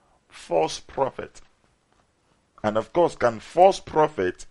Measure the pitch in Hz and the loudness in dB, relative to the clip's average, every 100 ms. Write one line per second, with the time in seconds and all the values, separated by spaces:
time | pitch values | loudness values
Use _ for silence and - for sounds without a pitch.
0 | _ _ _ - - 170 160 - - - | _ _ _ -20 -4 -2 -2 -6 -10 -6
1 | 131 - - - - _ _ _ _ _ | -6 -6 -14 -18 -20 _ _ _ _ _
2 | _ _ _ _ _ _ 107 107 - 175 | _ _ _ _ _ _ -4 -4 -2 0
3 | 165 - 120 110 - 160 190 - - 156 | 0 0 -2 -2 -4 4 4 4 -2 0
4 | 151 - 90 - - | 2 0 -4 -4 -14